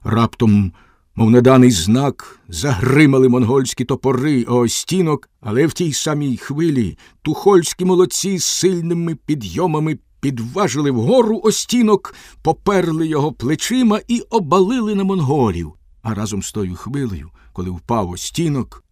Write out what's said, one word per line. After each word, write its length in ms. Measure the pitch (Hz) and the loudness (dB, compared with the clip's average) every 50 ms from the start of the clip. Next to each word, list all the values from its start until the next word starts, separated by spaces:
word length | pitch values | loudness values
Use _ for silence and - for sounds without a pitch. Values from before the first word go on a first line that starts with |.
| - | -2
Раптом, 680 | - 98 113 117 113 - - 123 110 104 104 98 90 - _ _ _ _ _ _ _ _ | 0 0 2 0 0 0 0 2 4 4 4 2 0 -4 _ _ _ _ _ _ _ _
мов 160 | - 117 110 | 0 4 6
на 100 | 117 123 | 6 6
даний 300 | 120 131 131 131 127 123 | 6 8 6 8 6 6
знак, 680 | 117 90 82 104 110 131 143 139 - - - - - _ _ - | 6 2 0 0 0 2 0 -2 -4 -6 -20 -20 -20 _ _ -14
загримали 800 | 90 80 131 143 127 92 123 120 131 143 156 139 135 131 131 127 | -10 -6 -4 -2 -2 -2 0 2 4 4 6 6 6 6 4 4
монгольські 560 | 120 127 123 104 131 139 131 - - - 123 | 4 2 2 2 2 0 0 -2 -6 -6 -4
топори 600 | - 135 123 - 135 127 120 131 156 147 127 117 | -4 -4 -2 0 0 0 0 0 0 0 0 0
о 120 | - 123 | 0 0
Остінок, 720 | 123 120 113 - - - - 165 190 175 160 147 139 - _ _ _ | 0 2 0 -2 -4 -4 -2 0 0 0 0 0 -4 -6 _ _ _
але 260 | - 113 104 127 160 | -8 -4 0 0 0
в 60 | 156 | 0
тій 200 | - - 180 160 | 0 -2 -4 -4
самій 440 | 131 - - 160 147 147 147 139 123 | -2 -4 -4 -4 -4 -2 -2 -4 -4
хвилі 640 | 104 - - 139 147 165 170 147 127 110 82 69 _ - - _ _ | -6 -8 -8 -4 -2 -2 0 0 0 -2 -2 -6 _ -20 -20 _ _
тухольські 640 | _ 151 156 - - 196 202 175 160 - - - 180 | _ -6 -6 0 2 4 4 4 2 0 -6 -4 0
молодці 540 | 185 185 175 180 - - - - 202 196 170 | 0 2 2 2 0 -2 -6 -4 -4 -4 -4
з 60 | - | -4
сильними 720 | - - - 160 190 190 175 165 170 175 170 170 165 160 | -4 -4 0 0 0 0 -2 -4 -4 -4 -4 -4 -6 -8
підйомами 840 | - _ - 156 139 107 92 82 - 180 180 151 151 156 156 151 - _ _ _ _ | -8 _ -6 -6 -6 -6 -8 -4 -4 -2 -2 -2 -2 -2 -4 -4 -6 _ _ _ _
підважили 720 | - 139 135 113 113 120 143 190 208 147 110 147 147 143 | -6 -6 -4 -4 -10 -8 -4 -2 -2 -2 -2 -2 -2 0
вгору 500 | 131 117 110 143 240 262 226 214 226 196 202 | 0 0 0 2 4 4 4 2 0 0 0
Остінок, 720 | 220 - - - - 240 247 233 214 208 190 - - - - - - - - | 0 0 0 -4 -2 0 2 4 2 2 0 -2 -10 -20 -20 -20 -20 -20 -6
поперли 640 | - 160 156 - _ 196 202 185 175 165 156 160 165 | -4 -4 -4 0 _ 0 0 2 0 0 -2 -2 -2
його 260 | 160 156 147 143 160 | -2 -2 -2 -2 -2
плечі 280 | - - 110 131 156 - | -4 -4 -2 -2 -2 -2
плечима 400 | - - 233 262 254 220 208 214 - - | -2 -4 0 2 2 2 2 0 -2 -4
і 120 | 233 233 | -6 -6
обалили 760 | - _ 226 233 180 135 170 196 185 190 262 254 220 208 208 | -4 _ -4 -4 0 2 2 2 4 2 0 -2 -2 -2 -2
на 100 | 196 196 | -2 -2
монголів. 680 | 190 196 185 147 127 147 147 123 107 87 87 82 76 - _ _ _ _ _ | -2 -2 -2 0 0 2 2 2 0 0 -4 -6 -8 -12 _ _ _ _ _
А 120 | - 113 110 | -8 -8 -6
разом 280 | 98 110 107 107 98 | -6 -6 -6 -6 -8
з 100 | - - | -8 -8
тою 220 | - 110 98 90 90 | -6 -6 -6 -6 -8
хвилею, 560 | - - 107 135 143 135 117 95 76 73 80 _ _ _ - | -10 -10 -8 -6 -6 -6 -6 -6 -10 -12 -18 _ _ _ -16
коли 180 | _ - 90 92 | _ -10 -8 -8
впав 400 | 90 85 _ - 117 113 95 87 | -10 -10 _ -4 -2 -2 -2 -4
остінок 720 | 87 85 - - - - 170 160 143 135 110 - - - _ _ | -8 -12 -12 -8 -4 -4 -2 -2 -2 -4 -6 -8 -12 -20 _ _